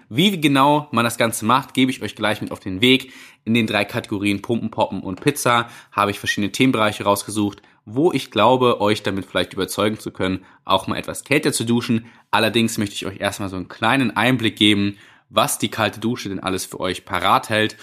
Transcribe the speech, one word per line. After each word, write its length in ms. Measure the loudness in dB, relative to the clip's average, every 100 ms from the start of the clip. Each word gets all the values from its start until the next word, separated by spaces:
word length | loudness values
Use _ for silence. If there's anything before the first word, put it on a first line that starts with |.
| -8
wie 320 | 0 2 2
genau 480 | 2 4 4 2 0
man 120 | 0
das 140 | 0 0
Ganze 260 | -2 0
macht, 300 | 2 0 0
gebe 160 | 0 0
ich 120 | 0
euch 120 | -8
gleich 260 | -4 -2 -2
mit 120 | -6
auf 80 | -8
den 200 | -8 2
Weg 320 | 4 4 2 -18 -20 -12
in 100 | 0
den 120 | 0 2
drei 180 | 0
Kategorien 580 | -2 -4 -4 -2 -2 -2
Pumpen, 280 | -2 -4 -4
Poppen 300 | -2 -2 -4
und 200 | -8 -4
Pizza. 480 | -2 0 2 2 0 -10 -8
Habe 180 | -2 0
ich 80 | 0
verschiedene 340 | -4 -2 -2
Themenbereiche 520 | 2 2 4 0 0
rausgesucht, 580 | 0 0 0 -2 -2 -4 _ _
wo 280 | -8 0 0
ich 180 | 0 -4
glaube, 500 | 2 4 4 4 2
euch 220 | 2 0
damit 240 | -2 -4 -4
vielleicht 260 | -2 -2
überzeugen 460 | -4 -6 -2 -2 -2
zu 120 | -10
können, 340 | -6 -4 -4 -8 _
auch 220 | -2 -2 -2
mal 100 | -6
etwas 280 | -6 -8
kälter 280 | -2 0 0
zu 120 | -2
duschen. 420 | 0 0 0 -2 -4 -20 -4
Allerdings 480 | 0 2 2 0 0
möchte 160 | -6
ich 120 | -6 -10
euch 140 | -4
erstmal 280 | -6 -4 -8
so 80 | -8
einen 120 | -10
kleinen 480 | -4 0 2 0 2
Einblick 400 | 2 2 0 4
geben, 400 | 4 4 0 -4 -18 _ _
was 300 | 0 0 0
die 120 | -4
kalte 280 | -2 -2 -2
Dusche 300 | -4 -4 -6
denn 120 | -6
alles 240 | -4 -4
für 140 | -6 -8
euch 260 | -6 -6
parat 460 | -4 0 2 2 2
hält 260 | 0 0 -4